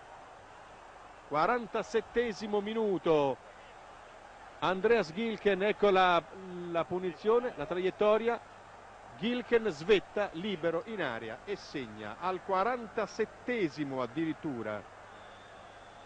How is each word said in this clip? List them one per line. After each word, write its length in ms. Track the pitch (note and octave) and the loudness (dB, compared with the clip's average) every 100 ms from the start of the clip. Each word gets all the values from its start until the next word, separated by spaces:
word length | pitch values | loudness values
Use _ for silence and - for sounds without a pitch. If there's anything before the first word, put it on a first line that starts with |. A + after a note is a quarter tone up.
| - - - - - - - - - - - - - | -20 -20 -20 -20 -20 -20 -20 -20 -20 -20 -20 -20 -4
Quarantasettesimo 1300 | D3 F3 B3 A3 A3+ - A3+ - A#3 A#3+ F#3 G#3 G#3 | 0 2 2 -2 -6 -2 -2 0 -2 -2 -4 -2 -2
minuto, 880 | G3+ A3 G#3+ F3 F3 D#3 C#3 B2 - - - - - - - - - - - - | -2 -2 0 0 4 4 4 0 -8 -20 -20 -20 -20 -20 -20 -20 -20 -20 -20 -4
Andreas 480 | D#3 F#3+ G#3+ A#3 D#3+ | -2 0 4 4 2
Gilchen, 480 | E3 A3+ G#3 G3+ F#3+ | -2 -4 0 2 2
ecco 260 | G#3 - G3+ | 2 4 4
la, 340 | F#3+ F3+ E3+ - F#3+ F#3+ F3+ F3 | 6 6 4 2 -10 -12 -10 -4
la 140 | E3+ | -2
punizione, 680 | D3+ F3+ F#3 D#3+ G#3+ A#3+ A#3+ - | -2 -4 -4 -2 2 2 2 -4
la 80 | |
traiettoria. 720 | C#3+ F3 F#3 - G#3 G#3+ A3+ A#3 - - - - - - - - | -4 -2 -2 2 4 4 2 -2 -8 -20 -20 -20 -20 -20 -20 -4
Gilchen 540 | G3+ B3 - A#3 A3 | -2 -2 2 2 2
svetta 580 | D3 E3 G3 - G#3 G3 | -2 4 4 4 -4 -4
libero 500 | E3 G#3 F#3 E3 E3 G#3+ | -4 -6 -2 0 -2 -4
in 160 | G#3+ | -4
area 360 | D3 A2+ A2+ A2+ | -4 -4 -8 -10
e 120 | - G3 | -8 -10
segna 600 | - D#3 A#2 G#2+ G#2 A2+ | -8 -8 -8 -10 -12 -6
al 220 | F3+ F#3 | -6 -6
quarantasettesimo 1600 | - F#3+ G#3+ B3+ A3 - G3 - G#3+ - - A#3+ E3 D3+ C#3 C3 | -2 0 0 -2 -6 -6 -6 -4 -6 -4 -4 0 0 -2 -4 -2
addirittura. 800 | A#2+ C3 D#3+ D3 D#3+ A#2+ G#2+ G#2 - - - - - - - - - - - - | -4 -2 -4 -4 -6 -6 -6 -6 -10 -18 -20 -20 -20 -20 -20 -20 -20 -20 -20 -20